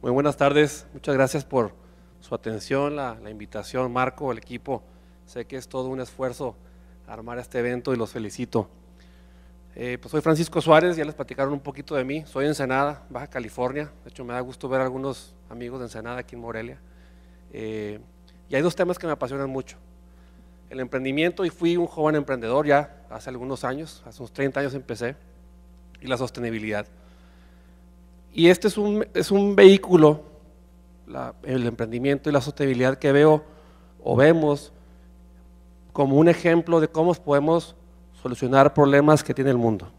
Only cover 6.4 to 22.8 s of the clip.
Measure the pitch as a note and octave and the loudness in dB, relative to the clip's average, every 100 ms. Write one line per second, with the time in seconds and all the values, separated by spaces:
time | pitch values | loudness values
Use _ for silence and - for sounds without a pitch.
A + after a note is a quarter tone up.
6.4 | C3 A2 - - - - - G#2+ A2+ A#2+ | -12 -12 -20 -20 -20 -20 -20 -18 -14 -14
7.4 | A#2+ B2+ A#2+ B2 B2 B2+ A2 A#2+ G#2+ - | -10 -4 -4 -4 -4 -4 -4 -8 -12 -10
8.4 | B2 A#2 G#2 - - - - - - - | -4 -4 -4 -10 -20 -20 -20 -20 -20 -20
9.4 | - - - - A#2+ B2 - D#3 D#3+ D#3 | -20 -20 -20 -14 -10 -10 -6 -4 0 0
10.4 | E3 E3+ D#3 D#3 F3 E3+ D3+ D3+ C3+ B2+ | 0 -2 6 6 6 -2 -6 -8 -12 -6
11.4 | C#3 C#3+ C#3+ C3+ C#3+ D3 B2+ D3 D#3 C3 | -4 -4 -8 -14 -6 -6 -4 -8 -8 -4
12.4 | C#3+ D3+ C3+ C3 C#3+ D3 - B2+ C#3+ C3 | -2 -2 -2 0 -2 -4 -14 -14 -12 -12
13.4 | A#2 - B2 C3+ D3+ - - - B2 B2 | -12 -6 -6 -6 -10 -14 -20 -18 -10 -10
14.4 | B2+ B2+ C3+ C3 C3 C3 C3+ B2+ - - | -10 -10 -4 -2 -2 -4 -8 -10 -14 -20
15.4 | - A#2 A#2+ C3 A#2+ A2 A2+ B2 A#2+ A#2+ | -20 -16 -14 -12 -14 -12 -12 -12 -12 -14
16.4 | A#2 A2+ A#2 C3+ - - - - - - | -12 -12 -12 -16 -20 -20 -20 -20 -20 -20
17.4 | - - A2 A2 G#2 G#2 - _ - - | -20 -14 -10 -10 -10 -12 -18 _ -20 -20
18.4 | - C3+ E3 - F3 F3 E3+ D3 B2 C#3 | -4 0 0 0 -2 -2 -4 -6 -6 -6
19.4 | C#3 C3 B2+ - - - - - - - | -6 -8 -10 -16 -20 -20 -20 -20 -20 -20
20.4 | - - - C3 B2+ C3+ C3 C#3 E3 E3+ | -20 -20 -18 -12 -8 -6 -4 0 0 0
21.4 | F#3 - E3+ F3 E3+ - D3+ D3+ C#3 C3 | -6 -2 0 0 -2 0 0 0 -2 -4
22.4 | A2+ B2+ D3+ C#3+ | 0 0 4 2